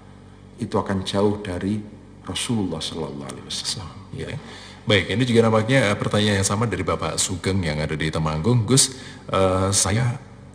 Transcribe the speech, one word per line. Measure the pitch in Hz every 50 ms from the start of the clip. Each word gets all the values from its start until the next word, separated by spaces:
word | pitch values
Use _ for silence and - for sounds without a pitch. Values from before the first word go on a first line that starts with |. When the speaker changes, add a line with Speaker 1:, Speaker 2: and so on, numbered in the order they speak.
| - - - - - - - - - - -
Speaker 1:
itu | - 113 104 - 101
akan | 87 - 95 95 92
jauh | - - 101 101 107 101 104 -
dari | 95 87 90 92 98 107 104 104 - - - - - - - -
Rasulullah | - 90 - - - 120 110 95 87 80 78
Sallallahu | - - - 85 78 71 69 71 69
Alaihi | - - - -
Wasallam. | - - - - - - - 90 78 - - - - -
Speaker 2:
Ya. | - 76 80 - 147 - - - - - - - - -
Baik, | 104 104 95 85 -
ini | 95 113 131
juga | 123 113 113 113
nampaknya, | 113 110 107 107 117 135 135 113 101
eh, | 104 104
pertanyaan | 113 110 - 104 104 107 101 98
yang | 98
sama | - 104 104 120
dari | 113 95 82 80
Bapak | 90 85 80 85 80 82 -
Sugeng | - - 95 87 - 98 92 98
yang | 82 78 73 76 78
ada | 73
di | 80 76 80
Temanggung. | 80 - 80 80 78 78 78 78 113 123 120 107
"Gus, | 101 131 135 - - - - - - - - -
eh, | - - 95 95 92 92 95 95 98 98
saya | - - 95 98 113 127 120 - - - - - - - -